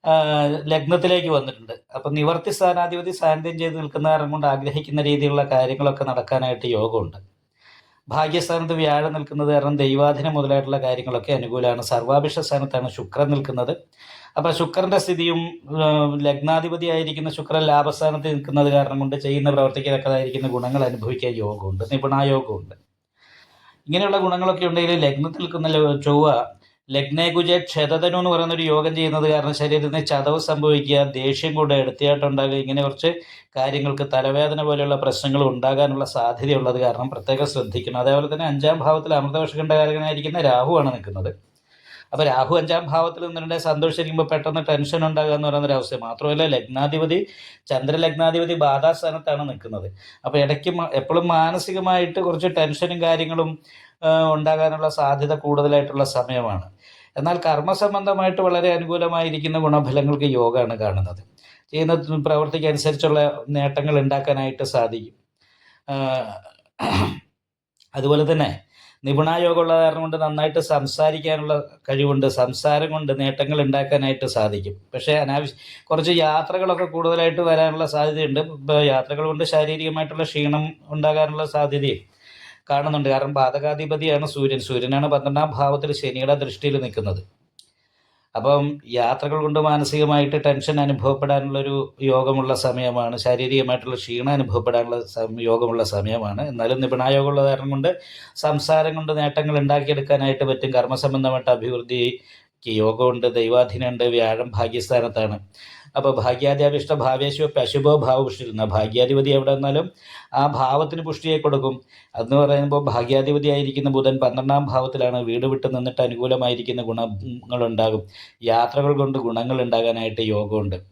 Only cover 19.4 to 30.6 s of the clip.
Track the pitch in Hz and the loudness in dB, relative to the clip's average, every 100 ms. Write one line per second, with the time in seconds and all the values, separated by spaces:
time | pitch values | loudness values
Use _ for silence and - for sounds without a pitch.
19.4 | 143 139 135 135 139 135 139 131 131 131 | 2 4 2 0 -2 -2 0 -2 -2 -4
20.4 | 131 123 123 139 127 120 110 123 127 113 | -4 -4 -2 0 -2 -2 -6 -4 -4 -4
21.4 | 104 104 95 95 113 135 135 139 139 135 | -6 -6 -6 -6 -4 -2 0 0 2 0
22.4 | 127 98 - - _ _ _ _ _ - | -2 -10 -10 -20 _ _ _ _ _ -20
23.4 | _ _ _ _ - 170 202 196 185 180 | _ _ _ _ -2 0 2 2 2 2
24.4 | 185 180 175 170 170 170 143 139 160 - | 0 0 0 2 2 4 2 2 -4 -4
25.4 | 175 170 160 156 151 143 143 143 151 120 | -8 -4 0 4 4 2 2 4 6 4
26.4 | - - _ _ - 135 139 156 170 170 | -2 -10 _ _ -4 -2 0 0 2 2
27.4 | 175 175 175 156 147 160 175 180 180 170 | 2 2 0 -2 0 2 2 2 2 0
28.4 | 165 165 160 151 156 160 160 156 156 151 | 0 -2 2 2 2 0 0 2 2 2
29.4 | 143 143 147 151 147 156 151 143 139 156 | 0 -2 0 0 0 -2 0 0 2 0
30.4 | - 151 | 0 0